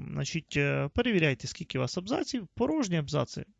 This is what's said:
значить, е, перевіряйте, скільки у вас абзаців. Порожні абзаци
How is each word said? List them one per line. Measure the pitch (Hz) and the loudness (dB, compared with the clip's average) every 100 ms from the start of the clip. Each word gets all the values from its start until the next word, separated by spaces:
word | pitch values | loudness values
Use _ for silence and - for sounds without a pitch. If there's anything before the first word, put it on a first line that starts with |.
| - | -6
значить, | - 139 165 - 147 | -4 -4 -4 -2 0
е, | 143 139 143 | 2 0 0
перевіряйте, | - 247 190 156 127 - | 0 4 4 4 2 -4
скільки | - 170 131 | -10 -4 -2
у | |
вас | 127 180 | 0 -2
абзаців. | 190 302 320 247 175 | -2 0 0 -4 -4
Порожні | - 254 311 202 170 | -2 0 2 2 0
абзаци | 143 147 - - - | 0 0 0 -4 -10